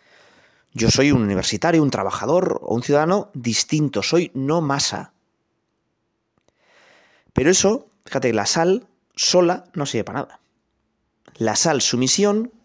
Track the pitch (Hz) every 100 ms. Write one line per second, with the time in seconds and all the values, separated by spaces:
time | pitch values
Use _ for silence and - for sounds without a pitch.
0 | _ _ _ _ _ _ _ - 110 131
1 | 143 135 104 95 - 107 160 165 143 101
2 | 98 - 113 175 185 - - 117 - 143
3 | 160 196 - 139 117 110 - 156 147 104
4 | - 165 180 135 135 170 151 143 - -
5 | - _ _ _ _ _ _ _ _ _
6 | _ _ _ _ _ _ _ _ _ _
7 | _ _ _ - 139 190 190 233 - _
8 | - 135 127 107 101 165 170 214 - _
9 | _ - - 180 170 180 - - 139 117
10 | 98 113 - - _ _ _ _ _ _
11 | _ _ - - 110 107 170 143 - 123
12 | 131 - 202 208 240 -